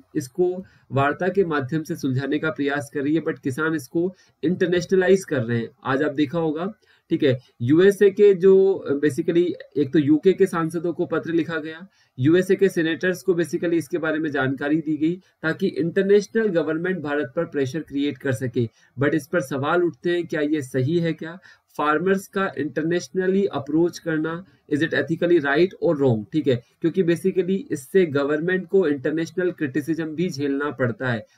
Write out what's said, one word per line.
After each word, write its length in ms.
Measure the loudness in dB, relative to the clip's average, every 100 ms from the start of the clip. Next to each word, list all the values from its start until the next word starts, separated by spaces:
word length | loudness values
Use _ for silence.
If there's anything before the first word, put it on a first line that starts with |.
| -8 -8
इसको 500 | -6 -2 -2 -2 -10 _ -6
वार्ता 360 | 0 0 0 0
के 180 | 0 0
माध्यम 380 | -2 -2 -4
से 120 | -4 -6
सुलझाने 440 | -4 -2 -2 -2
का 100 | -2
प्रयास 420 | -2 -2 -4 -6
कर 80 | -4
रही 140 | -2 0
है, 60 |
but 160 | -2 -4
किसान 360 | -6 -2 -2 -4
इसको 380 | -4 -2 -2 -6 _ _
internationalize 800 | -2 0 0 0 2 2 4 2
कर 200 | 2 -4
रहे 160 | -2 -4
हैं। 100 | -4 -8
आज 200 | -2 0
आप 80 | 0
देखा 280 | 0 -2 -2
होगा, 340 | -4 -4 -6 -10 _ _ _
ठीक 140 | 0
है, 160 | 2 2 -4 -6
यूएसए 480 | 2 6 6 6 4
के 240 | 6 6
जो 520 | 6 6 6 6 2 -2 0 0
basically 400 | 0 0 2 0 -2 -6 -2
एक 160 | 2
तो 60 | 2
यूके 340 | 4 4 4
के 120 | 4 2
सांसदों 480 | 2 -4 -2 -4
को 120 | -4 -2
पत्र 280 | -2 -2
लिखा 240 | -2 -2 -4
गया, 300 | -8 -12 -18 _ _ 0
यूएसए 360 | 4 4 4 4
के 140 | 2
senators 520 | 2 0 0 -2 0
को 120 | 0
basically 400 | 0 0 -2 0
इसके 240 | -2 -2 -4
बारे 220 | -2 -2
में 120 | -2
जानकारी 460 | -2 -2 -2 0 0
दी 200 | -2 -2
गई 180 | -2 -2
ताकि 520 | -10 _ -6 -2 -2
international 800 | -2 -2 0 2 2 2 -2 0
government 520 | 0 -2 -2 -4 -4
भारत 340 | -4 -4 -4 -4
पर 100 | -4
pressure 340 | -4 -4 -6
create 380 | -8 -4 -4 -4
कर 140 | -4
सके। 360 | -4 -4 -2 -4 -6 _ -4
But 140 | -2
इस 140 | -2 -2
पर 140 | -4
सवाल 420 | -2 -4 0 0
उठते 260 | 0 -2 -4
हैं, 180 | -2 -4
क्या 140 | -4
ये 200 | -2 -2
सही 380 | -2 -2 0 0
है 140 | -2
क्या? 260 | -4 -10 -14 -20 _ _ -4
farmers 500 | 0 0 0 0 -2
का 240 | -4 -4 -4
internationally 880 | -6 -4 -2 -2 -4 -2 0 0 0
approach 540 | -2 -2 0 0 -2
करना, 460 | -4 -2 -4 -6 -12 _ -4
is 80 | -2
it 120 | 0
ethically 460 | -2 -2 -2 2 2
right 280 | 2 2 2 0 -2
or 100 | 2
wrong, 300 | 2 2 -2
ठीक 140 | -2 0
है, 160 | 0 -4 _
क्योंकि 220 | -2 2
basically 540 | 2 2 0 0 0 -2 -4
इससे 340 | -8 0 2 2
government 600 | 2 0 0 0 -2 0
को 200 | 2 2
international 640 | 0 -2 -2 -4 -4 -4
criticism 540 | -2 -4 -4 -4 -4 -6
भी 240 | -4 -4
झेलना 420 | -2 -4 -2 -4
पड़ता 400 | -2 -2 -2 -4
है। 140 | -4 -6